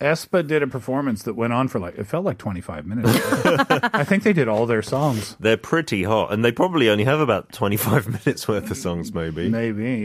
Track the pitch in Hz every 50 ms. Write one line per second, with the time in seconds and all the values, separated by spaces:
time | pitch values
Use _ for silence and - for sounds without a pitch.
0 | 127 143 160 156 - - - 185 170 147 156 151 147 135 123 131 - - 127 139
1 | 143 135 117 98 - 117 104 117 113 117 120 123 131 127 - 113 90 87 - -
2 | 104 98 - 160 190 196 127 - - 110 95 87 - - 85 78 76 87 104 123
3 | 113 113 113 - 466 - - 262 - - - 269 269 - 269 - - 233 - 220
4 | 143 - 196 196 - 226 202 170 135 113 107 107 120 117 120 110 104 - - 131
5 | 147 151 123 107 98 - - - 107 110 113 110 - - - 165 156 - - 101
6 | 87 98 110 110 87 - 101 104 113 120 120 - - 185 175 160 127 110 104 101
7 | 104 131 143 156 156 123 107 90 - - - - 113 101 101 101 - - 104 143
8 | 104 117 117 107 - 143 123 - - - 110 101 95 - 98 - - 92 87 85
9 | 82 - - 85 82 82 80 78 85 95 113 113 117 117 107 101 110 123 131 113